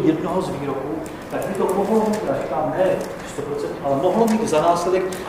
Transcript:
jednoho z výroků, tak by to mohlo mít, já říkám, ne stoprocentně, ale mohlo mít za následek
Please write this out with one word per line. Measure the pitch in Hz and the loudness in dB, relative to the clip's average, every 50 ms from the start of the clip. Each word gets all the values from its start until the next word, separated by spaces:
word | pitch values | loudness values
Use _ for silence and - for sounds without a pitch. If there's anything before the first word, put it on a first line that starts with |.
| - | 4
jednoho | 156 156 - - 175 170 185 - | 4 2 2 0 -2 -2 -2 -2
z | - | -2
výroků, | - 139 143 135 131 - - - - - - - - - - - | -4 -4 -4 -4 -4 -4 -4 -4 -6 -6 -6 -8 -10 -12 -12 -8
tak | - - - | -6 -4 -4
by | - - | -4 -2
to | - - - 190 | 0 0 0 2
mohlo | 196 196 208 220 220 214 208 | 0 2 2 2 2 2 2
mít, | 208 - - - | 0 -2 -2 -2
já | - - - | -2 -2 -2
říkám, | - 135 - 151 143 - 175 | -4 -2 -2 -2 0 2 2
ne | 185 190 - - - - - - - - - | 2 2 2 0 -2 -6 -8 -10 -10 -10 -8
stoprocentně, | - - - 143 - - - - - - | -8 -6 -6 -4 -4 -4 -6 -6 -4 -2
ale | 139 143 - 180 | 0 0 2 2
mohlo | 185 - 220 226 | 2 4 4 4
mít | 220 220 214 156 - | 4 4 2 2 2
za | 156 151 156 | 2 4 4
následek | 170 175 175 180 190 180 185 185 - - - - | 4 4 4 2 2 2 2 0 0 -4 -6 -8